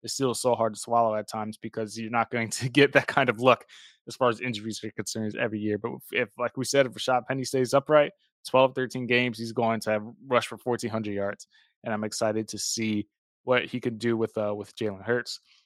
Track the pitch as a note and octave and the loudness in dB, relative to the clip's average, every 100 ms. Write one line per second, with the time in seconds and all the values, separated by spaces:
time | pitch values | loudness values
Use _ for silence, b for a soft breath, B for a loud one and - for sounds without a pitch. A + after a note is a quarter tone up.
0 | A#2 - C3 A2+ B2 A2+ A2+ G2+ - A#2 | -10 -2 0 0 0 2 0 -2 0 2
1 | A2+ G#2+ G#2 A2 G#2+ - A#2 A#2 G#2+ A2+ | 2 0 -4 -8 -8 -8 -10 -8 -8 -8
2 | A2 A#2 A2+ A#2+ A2+ - B2+ C#3+ C#3 C#3 | -4 -2 0 -2 -4 -4 0 6 6 6
3 | - D3 B2 A2 B2+ A#2 - B B B | 4 2 2 4 4 4 2 B B B
4 | - - B2 A2 B2 G#2 A2 G#2+ A2 - | -16 0 0 0 -6 -6 -8 -10 -10 -10
5 | G2+ A#2 G#2+ - A#2 G#2+ G#2 G#2 A#2 C3 | -8 -6 -6 -4 -4 -2 -2 -2 -4 -10
6 | - A#2 A#2 - A#2+ C3 B2+ C#3 C3 F2+ | -4 -4 -4 -4 -6 -4 0 2 2 0
7 | - B2 A#2 C3+ B2 C3 B2 C#3 C#3+ D3+ | 0 0 0 -4 -2 0 2 2 6 6
8 | D3 _ _ _ - C3 C3 C3 B2+ C3 | 6 _ _ _ 2 4 4 2 -4 -4
9 | A#2+ B2 B2 A2 A2+ A2+ A2+ A2+ G#2+ G#2+ | 0 2 2 -4 -6 0 0 0 0 -2
10 | A2 - C3+ A#2+ - A2 B2+ A#2 A#2 A2+ | -4 -16 2 2 2 -8 -4 -2 -2 -4
11 | G#2 G2+ G2 - - b b _ A#2 G#2+ | -2 -2 -4 -6 -16 b b _ -6 -4
12 | G#2+ - A2 G#2+ A2 G#2 - A#2 A2 G#2 | -4 -2 0 0 -4 -8 -6 -4 -2 -2
13 | G2+ _ _ _ B2 B2 F2+ B2 B2 A2 | -4 _ _ _ 0 0 0 -4 -4 -2
14 | A#2 A2+ A2 A2 G#2 G#2 G2+ - G#2+ F#2+ | -2 0 0 -2 -4 -4 -8 -6 -6 -4
15 | G#2+ A#2+ - - b b | -2 -2 -4 -12 b b